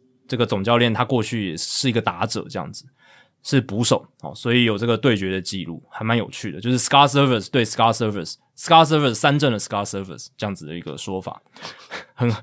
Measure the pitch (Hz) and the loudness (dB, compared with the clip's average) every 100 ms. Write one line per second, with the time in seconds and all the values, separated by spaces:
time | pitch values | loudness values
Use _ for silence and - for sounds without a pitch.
0 | _ _ - 120 113 101 101 120 120 113 | _ _ -6 -2 0 0 2 4 4 2
1 | 120 123 107 117 95 80 - - 135 113 | 0 0 0 -4 -4 -6 -6 -2 0 0
2 | 98 87 104 104 - 95 73 - - _ | -2 -2 -4 -4 -8 -10 -10 -14 -20 _
3 | _ _ _ _ - 139 107 101 117 113 | _ _ _ _ 0 0 2 0 2 0
4 | - _ 76 - 120 123 117 101 117 110 | -2 _ -14 -8 0 2 2 2 0 2
5 | 135 104 95 95 90 98 82 82 - - | 2 2 0 -4 -6 -8 -10 -12 -14 -6
6 | 110 117 104 - 107 78 117 127 - 139 | -2 -2 -2 -8 -10 -6 -2 0 4 6
7 | 143 139 139 113 - 131 110 - 113 110 | 6 4 4 2 0 0 0 2 2 2
8 | 110 101 80 - _ - - 165 156 156 | -2 -4 -8 -12 _ -10 4 6 6 4
9 | 139 107 147 143 139 104 - 104 101 98 | 2 2 2 4 2 0 -2 -4 -4 -6
10 | 95 73 - - 104 90 76 85 78 69 | -8 -12 -16 -8 -8 -8 -10 -12 -10 -10
11 | - 95 - - _ - - - - - | -8 -8 -8 -14 _ -18 -18 -18 -16 -16
12 | - - 120 110 | -14 -2 -2 -2